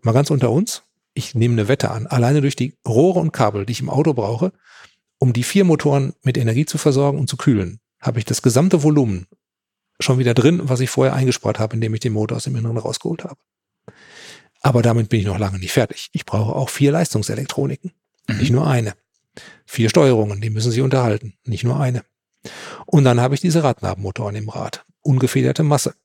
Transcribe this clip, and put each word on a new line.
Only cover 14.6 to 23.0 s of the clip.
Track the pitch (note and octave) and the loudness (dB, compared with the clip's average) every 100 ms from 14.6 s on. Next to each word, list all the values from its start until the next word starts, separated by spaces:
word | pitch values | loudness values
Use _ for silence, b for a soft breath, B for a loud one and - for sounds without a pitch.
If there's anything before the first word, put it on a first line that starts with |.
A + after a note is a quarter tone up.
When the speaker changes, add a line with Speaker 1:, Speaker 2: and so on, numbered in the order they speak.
Speaker 1:
Aber | C3+ A#2+ | 2 4
damit | A#2 A#2 A2 | 4 2 2
bin | A2+ | 0
ich | G2+ | 0
noch | F#2 | -2
lange | G2+ F#2+ | -4 -4
nicht | F2+ | -2
fertig. | - A#2 - - | -2 -2 -4 -10
Ich | - - | -10 -4
brauche | G#2 G#2+ - | -2 -2 -2
auch | C3+ | -6
vier | - C#3 | 0 2
Leistungselektroniken, | D#3 E3+ A2 G#2 G#2+ C3 - C#3 C#3 F#3 _ _ _ - | 2 0 -2 -4 -8 -6 -4 -4 -6 -12 _ _ _ -6
Speaker 2:
Mhm. | G#2 | -2
Speaker 1:
nicht | - | 0
nur | B2 D#3 | 2 2
eine. | B2+ G#2+ - _ _ _ B B B _ | 0 -2 -8 _ _ _ B B B _
Vier | - A2+ | -2 2
Steuerungen, | E3+ C#3+ A#2 G#2 G2+ | 4 4 4 0 -4
die | A2 | -6
müssen | G#2+ A#2 | -2 -2
sich | A2+ | 0
unterhalten, | C3+ C3 A#2+ G#2 A2 - - | 0 2 2 -2 -6 -14 -8
nicht | G#2 | -4
nur | A#2+ C#3 | -2 0
eine. | C3+ A#2+ - _ _ _ B B B B - | -2 -4 -8 _ _ _ B B B B 2
Und | D#3+ | 4